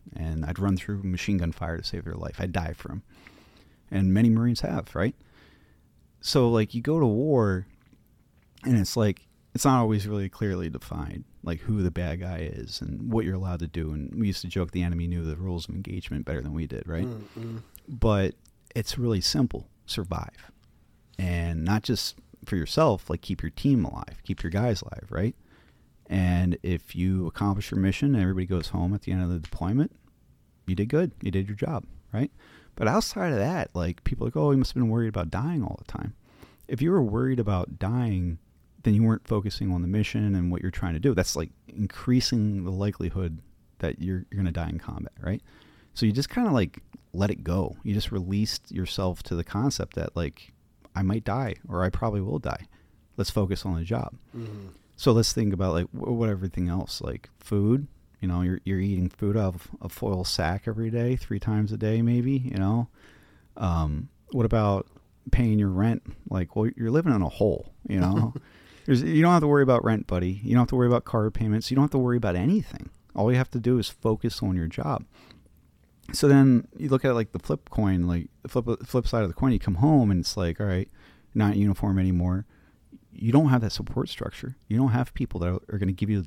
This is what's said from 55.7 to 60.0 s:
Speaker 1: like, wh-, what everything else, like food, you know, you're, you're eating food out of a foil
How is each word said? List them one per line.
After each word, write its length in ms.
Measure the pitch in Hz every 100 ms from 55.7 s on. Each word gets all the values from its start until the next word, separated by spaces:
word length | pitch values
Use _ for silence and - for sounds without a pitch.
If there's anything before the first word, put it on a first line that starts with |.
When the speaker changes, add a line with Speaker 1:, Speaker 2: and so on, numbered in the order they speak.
Speaker 1:
like, 140 | 82 90
wh-, 200 | - -
what 180 | 117 110
everything 400 | 98 92 - 87
else, 320 | 90 - -
like 280 | - 60 - _
food, 480 | - 104 101 131 143 - _ _
you 80 | 92
know, 140 | 87
you're, 180 | 90 92 -
you're 140 | 95
eating 300 | 98 95 90
food 280 | - 104 107
out 160 | 98
of 140 | 87 - -
a 100 | -
foil 340 | -